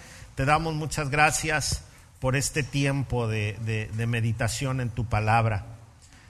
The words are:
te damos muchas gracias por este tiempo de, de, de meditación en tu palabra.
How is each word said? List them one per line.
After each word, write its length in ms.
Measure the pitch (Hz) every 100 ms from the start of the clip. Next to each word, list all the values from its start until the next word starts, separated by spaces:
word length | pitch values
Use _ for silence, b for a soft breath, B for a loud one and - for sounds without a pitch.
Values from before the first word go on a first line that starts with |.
| B B B -
te 100 | 135
damos 280 | 151 165
muchas 360 | 151 156 - 147
gracias 760 | 147 151 - 160 151 - - - B B -
por 160 | 131 139
este 280 | 123 156
tiempo 640 | 131 143 139 139 123 120 113
de, 300 | 110 104 107
de, 280 | 113 110 110
de 140 | 110 117
meditación 760 | 120 113 113 117 - 135 131
en 80 | 120
tu 160 | - 110
palabra. 600 | 107 107 117 113 101 - - - - B B